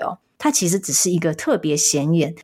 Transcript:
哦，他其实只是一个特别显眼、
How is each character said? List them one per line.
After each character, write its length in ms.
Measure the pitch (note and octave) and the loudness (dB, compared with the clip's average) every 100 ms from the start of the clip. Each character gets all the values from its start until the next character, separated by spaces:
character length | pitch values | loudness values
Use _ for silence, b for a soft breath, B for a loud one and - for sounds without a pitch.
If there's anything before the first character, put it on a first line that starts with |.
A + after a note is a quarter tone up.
哦， 160 | - - _ - | -6 -8 _ -4
他 140 | D4+ | -2
其 180 | C#4+ F3 | 0 0
实 100 | F#3+ | 0
只 140 | F#3+ | -2
是 180 | C3+ F#3 | 0 2
一 60 | F3 | 2
个 160 | E3 | 0
特 240 | D#3 - A#3+ | -2 0 0
别 180 | D#3 | 0
显 380 | D3 - D3 D3 | 0 0 0 2
眼、 220 | E3 D#3 D#3+ | 2 2 -4